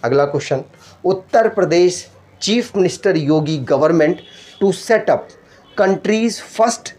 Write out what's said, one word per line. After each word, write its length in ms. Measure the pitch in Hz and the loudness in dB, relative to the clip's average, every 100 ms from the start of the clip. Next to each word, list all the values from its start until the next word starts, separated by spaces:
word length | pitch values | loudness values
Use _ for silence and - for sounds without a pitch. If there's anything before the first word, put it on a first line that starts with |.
अगला 220 | 120 139 143 | 0 2 0
क्वेश्चन, 360 | 143 - 135 131 - - - 180 | -2 -4 -6 -6 -20 -20 -8 -4
उत्तर 440 | 190 - 262 220 | -4 0 2 2
प्रदेश 600 | 220 170 170 180 180 - - _ _ | 0 0 4 2 0 -14 -20 _ _
चीफ 340 | - 226 240 202 | -2 -2 -2 -2
मिनिस्टर 420 | 180 - 202 165 | -2 0 -2 0
योगी 480 | 143 156 151 156 127 | 2 0 0 -6 -2
government 420 | 139 156 170 151 180 - - - - | 0 2 4 2 0 -8 -20 -20 -4
to 100 | 196 | -2
set 360 | 185 - 220 - | -2 0 0 2
up 100 | 131 - - _ - _ - | -2 -2 -20 _ -20 _ -2
country's 520 | 190 190 190 214 233 196 - - | 0 0 0 0 0 -4 -14 -2
first 300 | 226 226 - | -2 0 -10